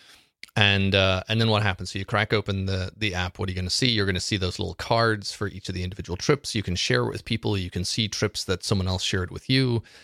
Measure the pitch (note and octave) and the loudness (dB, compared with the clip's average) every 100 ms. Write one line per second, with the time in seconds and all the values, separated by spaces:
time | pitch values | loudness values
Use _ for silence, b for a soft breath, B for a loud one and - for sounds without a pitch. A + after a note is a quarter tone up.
0 | B B B _ - - G2+ G2 G2 G2 | B B B _ -6 2 4 4 4 4
1 | F#2+ F#2 - A2 A2+ G#2+ G#2+ F#2+ F2+ G2 | 4 2 0 0 2 4 2 -2 -6 -8
2 | F#2+ G#2 G#2+ A2 G#2 G2 F#2+ F#2 F#2 G#2 | -2 0 2 0 0 -2 -2 -2 -4 -2
3 | G#2+ F2+ F2+ - F#2+ F2+ F2+ - C3 A2 | -2 0 -4 -2 -4 -2 -2 0 2 2
4 | G2 F#2 - G#2 F2+ - F2+ - - A#2 | 2 0 0 0 0 -2 -4 -6 0 4
5 | A#2 G#2+ G2+ - G2+ F#2 - F#2 F2+ F#2+ | 4 0 -4 -6 -8 -6 -8 -4 -4 -6
6 | F2+ F2 - D3 - A2 F#2 F2+ - B2 | -8 -2 0 0 0 -4 -2 -2 2 2
7 | A#2 F#2+ - A2+ A2+ G2+ F2+ F2+ F2 - | 0 -4 -4 -2 0 0 -2 -4 -2 -2
8 | G#2+ - G#2 - - F#2 - G2+ F#2 F#2 | -2 0 -2 -2 -2 -4 0 0 0 0
9 | - F#2+ F2+ F#2+ - C3 C3 A#2 B B | 0 -2 -2 -6 0 2 2 0 B B